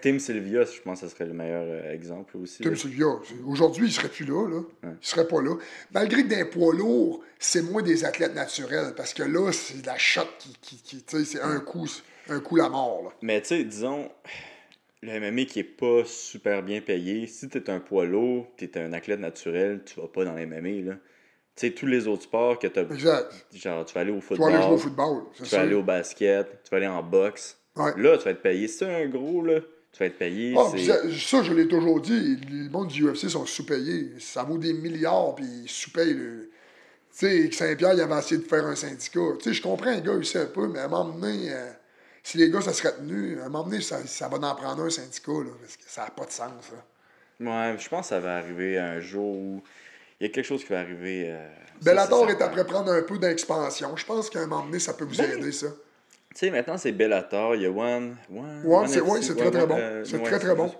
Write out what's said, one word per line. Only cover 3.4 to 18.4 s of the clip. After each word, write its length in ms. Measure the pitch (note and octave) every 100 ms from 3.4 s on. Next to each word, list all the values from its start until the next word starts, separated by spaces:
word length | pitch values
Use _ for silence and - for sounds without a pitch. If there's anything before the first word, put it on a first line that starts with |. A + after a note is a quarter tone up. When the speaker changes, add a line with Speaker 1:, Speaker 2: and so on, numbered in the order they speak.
| C3
Speaker 2:
aujourd'hui, 400 | C#3 E3 E3 A3+
il 40 |
serait 180 | - -
plus 160 | - C#3+
là, 220 | D#3 G#3+
là. 100 | E3 E3+ -
Speaker 1:
Ouais. 120 | F3 E2
Speaker 2:
Il 60 | -
serait 200 | E3+ E3
pas 140 | D#3+
là. 140 | C#3 E3+ - - -
Malgré 320 | F#3+ G#3+ B3+
que 60 | A#3+
d'un 160 | G#3 E3+
poids 280 | F3 E3 E3
lourd, 480 | A3 A#3+ G#3+ - - -
c'est 220 | - F3+
moins 180 | E3+ G#3
des 240 | F3 E3 D3+
athlètes 300 | - E3 D3+
naturels, 580 | C3+ - B2+ D#3 C#3+ A#2+
parce 180 | C3+
que 100 | -
là, 280 | C#3 E3 G3
c'est 300 | - - C3+ C3
la 120 | B2+
shot 240 | - F3+ D#3+ -
qui, 160 | C#3 B2
qui, 140 | - B2+
qui, 200 | - C3+
tu 160 | - D#3
sais, 60 | D3
c'est 160 | C#3+
un 140 | C#3 D3
Speaker 1:
Ouais. 40 |
Speaker 2:
coup, 240 | C3+ F3 D#3 - - - -
un 100 | C#3+
coup 160 | - E3
la 120 | C#3
mort, 340 | C3+ B2 F#2 F2+
là. 40 | -
Speaker 1:
Mais 200 | A2+ G#2+
tu 60 | -
sais, 160 | E3+
disons, 480 | A2+ G#2 B2 C#3+ - - - - - - _ _ _ _
le 80 | A2
M 140 | A2
M 160 | G#2 A#2+
A 60 | C3
qui 140 | G#2+
est 20 |
pas 400 | - - A#2+ A#2+ A#2
super 560 | - - A2 G#2+ G2+
bien 200 | F#2+ G#2
payé, 440 | G#2 F2+ F2+ A2 A2+
si 220 | - C3+
t'es 200 | C3+ -
un 80 | F#2
poids 260 | - G2 F2
lourd, 460 | G2 B2 B2